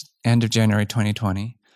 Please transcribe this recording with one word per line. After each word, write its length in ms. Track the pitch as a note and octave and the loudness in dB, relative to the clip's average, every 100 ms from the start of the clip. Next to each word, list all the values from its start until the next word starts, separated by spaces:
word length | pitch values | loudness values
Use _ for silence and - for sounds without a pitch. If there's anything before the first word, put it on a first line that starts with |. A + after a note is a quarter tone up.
| - _ | -14 _
end 200 | A#2 A#2 | 0 2
of 60 | A2 | 2
January 360 | A2+ A2 G#2 G#2 | 2 2 2 0
twenty 260 | A#2 G#2 | -2 -2
twenty. 460 | G#2 G#2 F#2+ A2+ - _ | -2 -4 -4 -8 -14 _